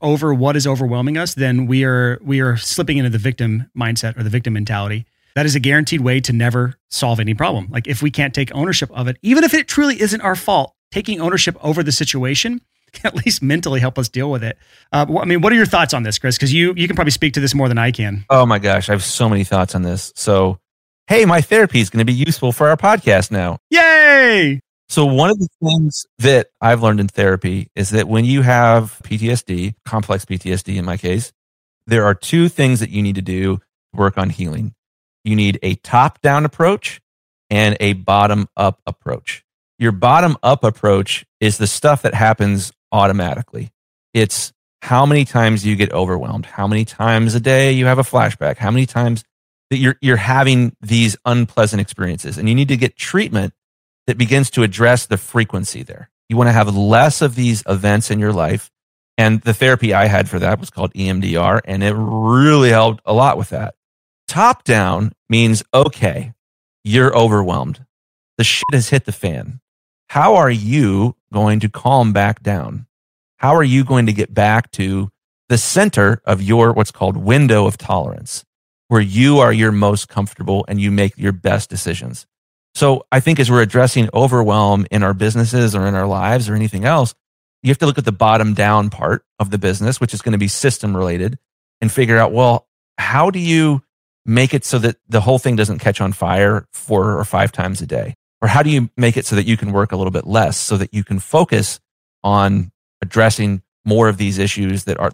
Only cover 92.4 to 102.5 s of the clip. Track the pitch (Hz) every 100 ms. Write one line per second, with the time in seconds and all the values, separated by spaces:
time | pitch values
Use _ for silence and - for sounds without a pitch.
92.4 | 127 120 _ _ _ - - 135 180 185
93.4 | 170 160 156 139 - _ _ _ 113 113
94.4 | 131 143 - 123 113 - - 110 107 127
95.4 | 131 110 104 98 110 95 98 98 87 95
96.4 | 101 107 - - - 104 107 90 104 92
97.4 | 101 - 92 90 80 62 - - _ -
98.4 | 110 135 151 143 117 - 120 123 - 104
99.4 | 101 110 101 98 101 95 95 90 - 110
100.4 | 78 - - 98 98 107 - 98 - 156
101.4 | 175 110 101 - _ _ _ _ 101 101
102.4 | 98